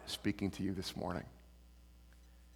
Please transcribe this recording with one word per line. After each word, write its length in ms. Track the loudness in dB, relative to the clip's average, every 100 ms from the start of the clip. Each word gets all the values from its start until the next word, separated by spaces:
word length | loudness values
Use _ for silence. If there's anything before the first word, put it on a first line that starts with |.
| -2
speaking 440 | 0 2 4 2
to 120 | 2
you 100 | 2
this 200 | 2 -2
morning? 300 | -2 0 0 -2 -12 -20 -20 -20 -20 -20 -20 -20 -20 -20 -20 -20